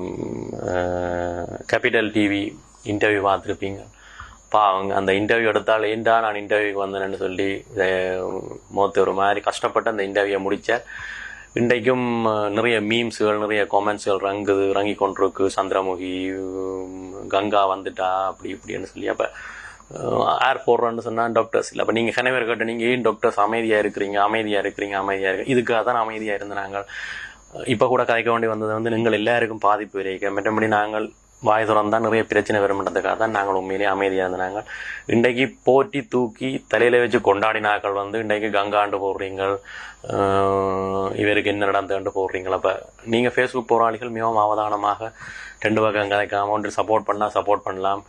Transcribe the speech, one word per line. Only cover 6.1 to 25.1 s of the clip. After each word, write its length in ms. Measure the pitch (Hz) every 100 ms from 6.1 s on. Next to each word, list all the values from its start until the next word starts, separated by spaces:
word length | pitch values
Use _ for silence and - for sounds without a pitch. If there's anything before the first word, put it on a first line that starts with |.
| 113
நான் 140 | 110
இன்டர்வியூக்கு 520 | 104 101 107 104 98 98
வந்தேன்னு 300 | 98 95 95
சொல்லி 480 | 95 92 98 98 -
இதை 160 | 107 92 92 92 92 92 95 - - - 98
மோத்து 220 | 98 101
ஒரு 160 | 95
மாதிரி 260 | 95 98 104
கஷ்டப்பட்டு 500 | 104 - 117 117 110
அந்த 120 | 107
இன்டர்வியூவை 380 | 98 101 101 98
முடிச்ச. 420 | 98 101 - 117 - - - - - - -
இன்றைக்கும், 720 | - 117 123 113 127 123 117 113
அஹ், 220 | 107 104
நிறைய 320 | 104 117 113
மீம்ஸுகள், 580 | 104 117 117 - 107 104
நிறைய 280 | 104 107 98
கமெண்ட்ஸுகள் 460 | 101 104 101 - 95
ரங்குது, 540 | 98 101 101 98 98
ரங்கி 240 | 98 101 98
கொண்டிருக்கு. 480 | 98 92 98 - 95 -
சந்திரமுகி, 800 | 95 95 95 90 92 92 95 95
உம், 920 | 95 95 95 95 92 92 92 98 101
கங்கா 400 | 98 104 104 98
வந்துட்டா 560 | 95 95 90 92 95
அப்படி 300 | 95 90 98
இப்படின்னு 280 | 95 - 98
சொல்லி. 260 | 95 98 101
அப்ப, 220 | 101 110 - - - - - -
அஹ், 440 | - 120 113 110 -
ஏர் 200 | 123 127 -
போடுறோன்னு 320 | 117 117 117
சொன்னா 280 | 113 113 117
டாக்டர்ஸ் 440 | 113 110 - -
இல்லை. 160 | - 104
அப்ப 60 |
நீங்க 200 | 110 117
கணவர் 340 | 113 127 131 113
கேட்ட 180 | 110
நீங்க 200 | 113 117
ஏன் 180 | 117 127
டாக்டர்ஸ் 380 | 110 104 117 107
அமைதியா 380 | 104 117 113 107
இருக்கிறீங்க, 360 | 104 101 101
அமைதியா 460 | 101 101 110 107 104
இருக்கிறீங்க, 320 | 98 98 101
அமைதியா 380 | 98 98